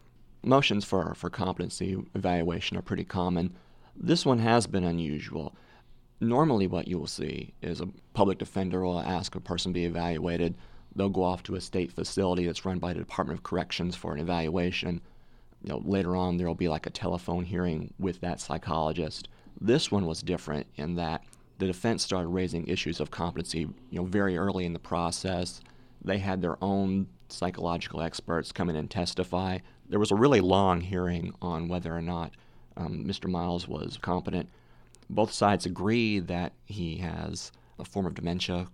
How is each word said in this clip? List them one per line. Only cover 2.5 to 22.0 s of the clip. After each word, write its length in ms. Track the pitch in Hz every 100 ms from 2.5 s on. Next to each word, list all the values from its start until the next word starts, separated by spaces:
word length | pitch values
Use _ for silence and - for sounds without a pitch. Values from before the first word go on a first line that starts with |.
| 87 - 90
are 60 |
pretty 220 | 87 95
common. 500 | 90 95 90 87 90 - - - -
This 300 | - - 165
one 140 | 143 120
has 280 | 113 117 98
been 180 | 98
unusual. 680 | 87 85 80 76 - 78 73 - - - - - - -
Normally 480 | 113 120 160 175 95
what 220 | 95 -
you 100 | 87
will 80 | 73
see 460 | - 71 69 - -
is 220 | 85 82
a 60 | 92 - -
public 240 | - 98 92
defender 440 | - 95 92 90
will 160 | 90 87
ask 360 | 80 90 90
a 60 | 92
person 320 | - 87 92
be 120 | 90
evaluated. 720 | 85 85 85 80 82 85 85 90 - - -
They'll 160 | - 98
go 120 | 92
off 200 | 90 90
to 120 | - 95
a 40 |
state 320 | - 95 90
facility 540 | - 92 - 95 90 87
that's 180 | 82
run 140 | 95 90
by 160 | 87
the 60 | 87
Department 380 | 82 - - 85
of 60 |
Corrections 500 | - 87 85 - 87
for 180 | - 82
an 60 | 73
evaluation. 840 | 85 87 80 90 90 92 87 85 - - - - - -
You 80 | -
know, 120 | 60
later 320 | 76 98 87 92
on, 200 | 90 87
there'll 180 | 87
be, 140 | 82 87
like, 180 | 76 -
a 40 |
telephone 540 | - 87 87 - 87
hearing 480 | 87 87 90 78 - -
with 220 | 95 87
that 200 | 90 82
psychologist. 880 | - 80 - 80 78 85 78 - - - - -
This 300 | 101 139 -
one 160 | 104 85
was 160 | 80
different 440 | 82 87 - 73 - -
in 180 | 76 87
that 280 | 82 80 - - - -
the 80 | 95
defense 360 | 90 113 110